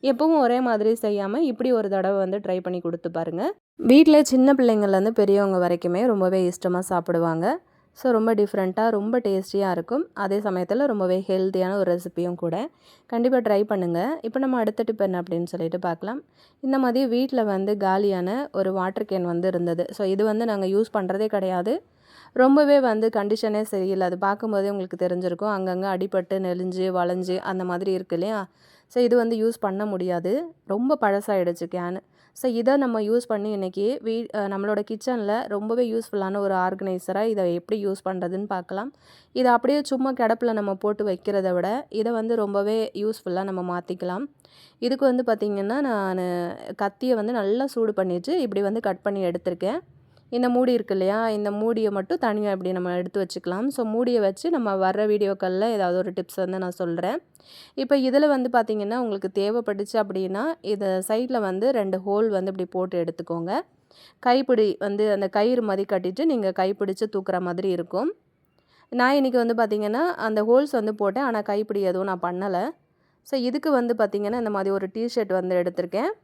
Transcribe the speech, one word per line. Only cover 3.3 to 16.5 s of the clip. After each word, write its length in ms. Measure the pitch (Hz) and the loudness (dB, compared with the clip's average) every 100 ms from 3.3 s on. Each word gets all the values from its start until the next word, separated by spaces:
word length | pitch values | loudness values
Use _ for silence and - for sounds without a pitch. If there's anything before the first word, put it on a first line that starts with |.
| 165 269 415 _ _ | -4 -4 -6 _ _
வீட்ல 480 | - 269 320 302 | 6 8 10 8
சின்ன 300 | 294 262 262 | 8 6 6
பிள்ளைங்கள்லேருந்து 560 | 277 240 214 202 190 202 | 6 6 4 4 4 2
பெரியவங்க 480 | 226 202 196 196 190 | 2 4 4 4 2
வரைக்குமே 480 | 180 175 175 175 247 | 2 2 0 0 2
ரொம்பவே 340 | 208 185 190 180 | 2 2 2 0
இஷ்டமா 300 | 180 185 180 | 0 -2 -2
சாப்பிடுவாங்க. 680 | 185 180 170 170 165 160 185 339 _ _ _ | 0 -2 0 0 2 0 0 -2 _ _ _
So 180 | - 262 | -4 2
ரொம்ப 220 | 226 226 | 2 4
டிஃப்ரெண்ட்டா, 560 | 220 202 202 185 185 226 | 2 2 0 -2 0 0
ரொம்ப 300 | 214 208 247 | 0 0 0
டேஸ்டியா 520 | 233 190 190 202 196 | 0 -2 0 -2 0
இருக்கும். 360 | 175 170 254 339 | -2 -2 -4 -4
அதே 240 | - 202 202 | -6 -2 -2
சமயத்துல 460 | 208 180 180 220 285 | -2 -2 -2 0 0
ரொம்பவே 320 | 214 185 185 190 | 0 0 0 0
ஹெல்தியான 500 | 190 190 190 185 202 | 0 0 0 0 0
ஒரு 120 | 180 | 0
ரெசிப்பியும் 420 | 175 180 - 175 175 | 0 -2 -4 -4 -2
கூட. 200 | 170 170 302 _ _ - _ | -4 -4 -6 _ _ -20 _
கண்டிப்பா 320 | 233 240 254 | 0 2 2
ட்ரை 260 | 220 202 | 2 2
பண்ணுங்க. 560 | 214 202 175 170 214 320 | 2 0 0 0 -2 -4
இப்போ 180 | 226 262 | -4 -2
நம்ம 180 | 269 254 | 0 0
அடுத்த 260 | 214 214 233 | 0 -2 -4
டிப் 160 | 220 | 0
என்ன 200 | 196 180 | 0 -2
அப்படின்னு 240 | 175 170 175 | -4 -4 -4
சொல்லிட்டு 260 | 175 165 180 | -4 -4 -4
பார்க்கலாம். 420 | 180 165 190 262 - _ _ | -4 -4 -6 -10 -12 _ _